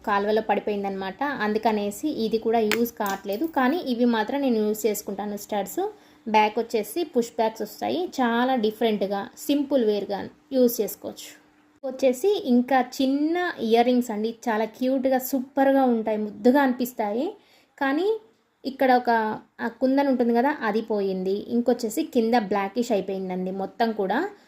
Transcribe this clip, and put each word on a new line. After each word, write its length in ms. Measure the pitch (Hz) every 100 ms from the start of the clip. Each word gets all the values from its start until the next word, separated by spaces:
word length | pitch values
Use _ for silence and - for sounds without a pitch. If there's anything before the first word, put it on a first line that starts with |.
| -
కాలువలో 360 | 202 202 214
పడిపోయిందనమాట. 840 | 220 202 - 208 196 190 190 190
అందుకనేసి 840 | 285 277 208 214 226 214 202 208 311
ఇది 280 | 294 220 220
కూడా 220 | 226 226
యూజ్ 340 | 214 220 233
కావట్లేదు. 520 | - 202 196 202 202 320
కానీ 320 | 294 254 330
ఇవి 280 | - 226 240
మాత్రం 360 | 226 220 277
నేను 160 | 277 226
యూజ్ 300 | 214 214 226
చేసుకుంటాను 500 | 226 - 196 208 208
స్టడ్స్. 520 | - 208 196 - 392 427 - _ -
బ్యాక్ 320 | 214 214 214
వచ్చేసి 440 | 226 233 208 -
పుష్ 260 | 349 254 233
బ్యాక్స్ 320 | - 226 226
వస్తాయి. 440 | 208 - 208 262 359
చాలా 500 | - 247 233 254 262
డిఫరెంట్గా, 760 | 214 214 233 214 196 196 196 -
సింపుల్ 480 | - 285 277 285 214
వేర్గా 440 | 208 196 196 190 - -
యూజ్ 280 | 269 247 240
చేసుకోవచ్చు. 680 | 202 - - 104 - - _ _ _ _ 269
వచ్చేసి 580 | 254 269 247 392 403 285
ఇంకా 400 | 240 247 269 254 -
చిన్న 500 | 262 277 302 349 359 -
ఇయర్ 260 | 226 226 240
రింగ్స్ 260 | 247 240
అండి. 240 | 208 214 226 -
చాలా 160 | 214 220
క్యూట్గా, 520 | 220 254 269 262 262
సూపర్గా 680 | 254 269 262 - 269 269
ఉంటాయి, 340 | 262 233 220 214
ముద్దుగా 440 | 214 - 240 269
అనిపిస్తాయి. 760 | 269 247 247 - 214 214 320 - _ _ _ -
కానీ 400 | 269 285 381 440 - _ _ _ 269
ఇక్కడ 260 | 262 262
ఒక, 480 | 247 247 226 220 214 - -
ఆ, 60 | 240
కుందన్ 400 | 226 262 269 285
ఉంటుంది 260 | 247 233
కదా, 240 | 233 262 294
అది 200 | 226 208
పోయింది. 520 | 220 214 196 185 185
ఇంకొచ్చేసి 720 | 196 - 233 240 240 226 214
కింద 300 | 320 262 226
బ్లాకిష్ 580 | 240 202 208 196 247 240
అయిపోయిందండి 600 | 214 190 190 190 185 185
మొత్తం 400 | 190 190 - 226
కూడా. 380 | 214 190 220 381 -